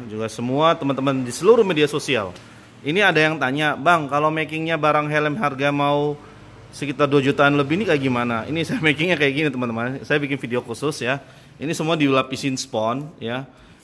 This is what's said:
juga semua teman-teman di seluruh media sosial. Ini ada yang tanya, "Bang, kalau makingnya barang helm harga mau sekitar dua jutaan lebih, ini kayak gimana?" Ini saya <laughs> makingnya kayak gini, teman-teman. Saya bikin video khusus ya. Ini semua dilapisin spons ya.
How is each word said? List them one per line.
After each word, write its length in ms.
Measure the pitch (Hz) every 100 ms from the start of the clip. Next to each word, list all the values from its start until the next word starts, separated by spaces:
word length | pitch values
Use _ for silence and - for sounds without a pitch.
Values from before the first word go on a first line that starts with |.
| 120
juga 160 | 107 110
semua 400 | - 123 139 160
teman-teman 480 | 165 139 135 139 131
di 80 | 123
seluruh 320 | - 185 240
media 240 | 190 151
sosial. 480 | 143 151 - 120 95 90 - - - -
Ini 240 | 139 185
ada 160 | 196 156
yang 160 | 156 156
tanya, 400 | 131 143 151 131
"Bang, 320 | 151 170 139
kalau 240 | 147 156
makingnya 480 | 160 147 160 165 160
barang 240 | 151 151 147
helm 240 | 151 151 143
harga 320 | 147 135 143
mau 480 | 143 143 147 147 147 - - - - -
sekitar 320 | - 143 139
dua 160 | 139 143
jutaan 400 | 131 139 143 143
lebih, 160 | 135 175
ini 80 |
kayak 160 | 208 147
gimana?" 480 | 135 120 120 117 117
Ini 160 | 160
saya 160 | 151 247
<laughs> 40 | 185
makingnya 320 | 135 180 156
kayak 120 | 143 139
gini, 120 | 151
teman-teman. 480 | 127 120 113 120 135
Saya 160 | 110 147
bikin 240 | 139 139
video 240 | 120 123
khusus 400 | 120 113 143 151
ya. 160 | 120 135 - - - -
Ini 160 | 147 165
semua 160 | 160
dilapisin 640 | 165 143 135 131 127 139 131
spons 480 | - 113 110 131 151 -
ya. 240 | 113 123 135 - - -